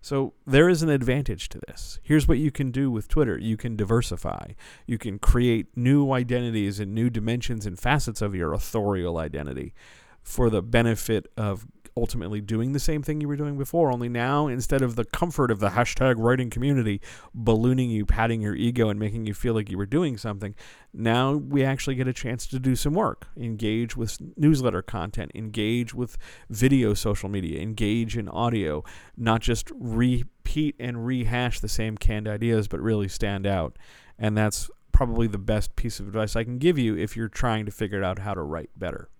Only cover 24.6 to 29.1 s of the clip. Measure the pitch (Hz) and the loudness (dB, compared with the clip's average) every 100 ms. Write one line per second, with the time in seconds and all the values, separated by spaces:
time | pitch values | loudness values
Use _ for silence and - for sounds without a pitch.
24.6 | 127 90 - 107 85 110 80 - 110 107 | 2 -2 -4 -6 -4 -6 -6 -10 -8 -2
25.6 | 104 120 117 120 123 - - - - 104 | 0 0 -2 -6 -6 -8 -12 -20 -12 2
26.6 | 131 135 110 104 110 101 98 101 85 78 | 4 6 4 2 0 0 -2 -4 -4 -4
27.6 | 101 107 104 113 113 120 98 - 120 113 | -6 -2 0 0 0 -4 -6 -2 0 0
28.6 | 80 76 - - - | 0 -4 -6 -18 -20